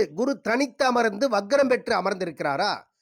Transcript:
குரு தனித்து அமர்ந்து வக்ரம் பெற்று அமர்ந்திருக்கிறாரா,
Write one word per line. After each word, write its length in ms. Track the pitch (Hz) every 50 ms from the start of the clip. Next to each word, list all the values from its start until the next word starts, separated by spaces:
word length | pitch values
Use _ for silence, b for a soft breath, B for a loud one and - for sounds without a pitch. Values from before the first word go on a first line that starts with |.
| 208 151 147
குரு 220 | 175 247 262 277 190
தனித்து 440 | - 202 226 254 285 262 - - 277
அமர்ந்து 420 | 254 240 240 233 226 196 202 269 269
வக்ரம் 440 | 220 202 202 202 277 - 277 254 254
பெற்று 220 | 214 - - 226
அமர்ந்திருக்கிறாரா, 760 | 185 185 196 202 185 185 170 151 - 165 147 139 139 196 208 160 95 - _ _ _